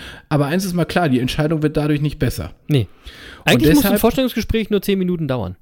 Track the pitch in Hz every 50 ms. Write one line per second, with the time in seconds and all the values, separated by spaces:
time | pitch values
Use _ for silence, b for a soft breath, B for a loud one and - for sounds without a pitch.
0 | B B B B B B 151 139 143 139 170 190 196 185 175 175 156 - - 180
1 | 175 143 127 120 127 123 - 156 151 151 165 151 151 147 151 156 147 151 151 143
2 | 151 143 - - 151 123 - - 78 76 - _ _ - 151 127 98 - B B
3 | B B B B B B B B B - 190 240 311 294 285 294 233 202 202 208
4 | - 233 - 269 262 233 - 226 190 - - 226 202 - 208 196 - - 196 190
5 | 185 180 180 165 160 135 127 120 95 90 92 _